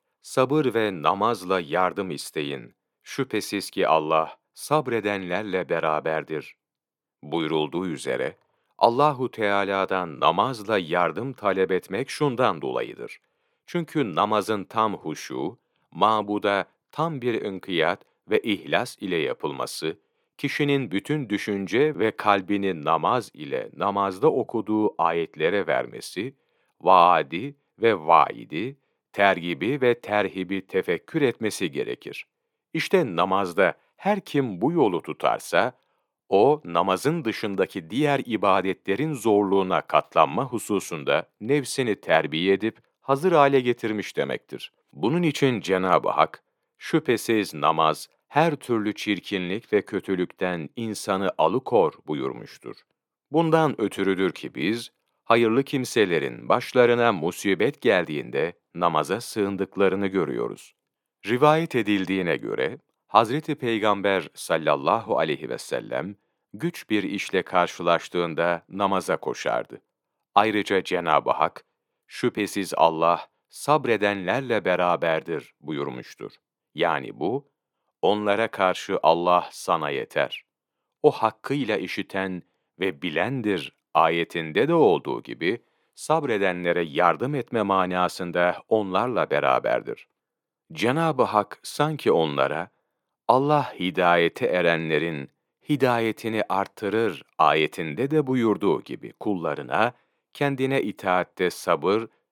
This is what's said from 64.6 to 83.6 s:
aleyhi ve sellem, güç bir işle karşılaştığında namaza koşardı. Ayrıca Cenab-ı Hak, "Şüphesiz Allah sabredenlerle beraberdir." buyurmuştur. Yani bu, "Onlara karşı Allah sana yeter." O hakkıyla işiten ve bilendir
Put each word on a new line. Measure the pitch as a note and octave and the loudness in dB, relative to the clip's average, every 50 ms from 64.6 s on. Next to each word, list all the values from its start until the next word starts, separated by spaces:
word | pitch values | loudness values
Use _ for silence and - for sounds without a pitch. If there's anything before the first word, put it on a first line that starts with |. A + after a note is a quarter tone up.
| D#2 D2+ D2 C#2+ C#2 E2 G2+ A2+ G2+ A2 A2 - | 2 2 0 2 2 2 2 0 0 0 0 0
aleyhi | E2 D#2+ D2 - D2+ A#1+ | 2 0 -2 -4 -4 -8
ve | B1 B1 | -8 -10
sellem, | - - - B1 A1 A1 A#1+ C2 D#2 G2 G2+ _ _ _ _ _ _ _ - | -8 -6 -6 -6 -6 -6 -6 -6 -6 -6 -10 _ _ _ _ _ _ _ -14
güç | G#2+ C#3 F3 - - - - | -6 -6 -6 -6 -8 -6 -2
bir | G#2+ G#2 G2 | -2 -2 -2
işle | - G2+ G2 - - - F#2 F2 | -2 -4 -6 -6 -2 -2 -2 -2
karşılaştığında | - - F2+ F2 E2+ - - F2 E2+ E2+ E2 - - - F2 E2+ E2+ D#2 D#2 E2+ F2 F2 E2+ _ - | 2 2 2 2 2 -2 -4 0 0 0 0 0 -4 -4 -2 -2 -2 -2 0 0 0 0 -2 _ -10
namaza | - G2 G2+ G2 G2 F#2 E2 - E2+ | -4 -2 0 0 0 0 0 -2 -4
koşardı. | D#2 - C#2+ A#1+ - - B1+ A#1 A#1 A#1 - - - _ _ _ _ _ _ _ _ _ _ - | -2 -2 -6 -8 -4 -4 -2 -2 -2 -4 -8 -14 -20 _ _ _ _ _ _ _ _ _ _ 2
Ayrıca | G2+ G#2 A2 G#2 G#2 F#2+ - G2+ F#2 E2+ | 4 4 4 2 0 0 2 0 0 0
Cenab-ı | - F#2 F2 E2+ E2 D2+ D2 B1 - | 0 -4 -2 0 4 2 2 4 2
Hak, | - - D#2 E2+ - - _ _ _ _ _ _ _ _ _ | 0 2 0 0 -2 -6 _ _ _ _ _ _ _ _ _
"Şüphesiz | _ - - - A#2+ - A2 G#2 F#2 - G2+ F#2+ E2 - | _ -10 -2 -2 -2 0 0 -4 -4 -2 -6 -6 -4 0
Allah | - E2 E2 E2 D#2+ D#2+ E2+ E2+ E2 - _ _ _ _ _ | 2 2 2 2 2 2 2 2 2 -2 _ _ _ _ _
sabredenlerle | - - - - D3 D#3 C3 A#2+ A2+ G2+ G#2 G2+ G2+ G2 F2+ F2 G#2 C3+ C3+ A#2+ A#2 G#2 E2+ | -18 -10 0 0 0 2 2 0 0 2 2 0 0 0 -2 -2 -2 -2 0 -2 -2 0 2
beraberdir." | F#2 F2+ F2 F2+ F2 E2+ D2+ E2 E2 D#2+ D#2+ - D#2 E2 C#2+ - - _ _ | 0 2 2 2 2 2 2 0 0 0 0 -2 -4 -6 -8 -8 -10 _ _
buyurmuştur. | C#2+ D2+ D2+ C#2 C#2 C#2+ B1 B1 B1 - - - G#1+ G#1 _ _ _ _ _ _ _ _ - | -10 -8 -6 -6 -4 -6 -8 -10 -14 -16 -16 -14 -14 -14 _ _ _ _ _ _ _ _ -4
Yani | D2+ - E2+ D#2 C#2+ C2+ - - G#1+ | -2 -2 0 0 -2 -4 -8 -10 -6
bu, | D2+ A2+ A#2+ C#3+ - _ _ _ _ _ _ _ _ _ _ - - | -4 -4 -4 -4 -8 _ _ _ _ _ _ _ _ _ _ 0 0
"Onlara | F#2 G#2 G#2 G#2 G2+ G2+ G#2 A2+ G#2+ | 2 2 2 2 0 0 0 0 -4
karşı | - - F#2+ F#2 F2 - - - F#2+ - - | 0 0 0 0 0 -2 -4 -4 -4 2 4
Allah | D#2 E2+ E2+ F2 F2+ F2+ F2 E2 - | 4 4 4 4 4 4 4 2 0
sana | - - - F#2+ F2 D#2+ D#2 C#2+ | -12 -12 -2 -2 -2 0 0 -4
yeter." | C#2 C2 A#1 - - D#2 C#2 C2 - - _ _ _ _ _ _ _ _ _ _ _ _ - | -4 -4 -6 -4 -2 -2 -2 -2 -4 -14 _ _ _ _ _ _ _ _ _ _ _ _ 2
O | D3 | 2
hakkıyla | - - A2 A2 - _ - - C#3 D3+ B2+ G#2 G#2+ | 2 4 -2 -2 -2 _ -8 -6 -4 -4 -2 -2 -2
işiten | - F#2 F2+ - - F#2 - - F#2+ F#2+ F#2+ F#2 F2 - _ _ _ _ _ _ - | -2 -2 -6 -6 -8 -8 -6 -4 -4 -4 -4 -6 -8 -10 _ _ _ _ _ _ -4
ve | F#2 F#2+ D#2+ C#2 D#2 | -4 -4 -4 -4 -6
bilendir | E2+ D2+ E2 F2+ A#2 C#3 C3 G#2 G#2 G2 E2+ | -4 -2 0 -2 0 -2 -2 -2 -2 -2 -2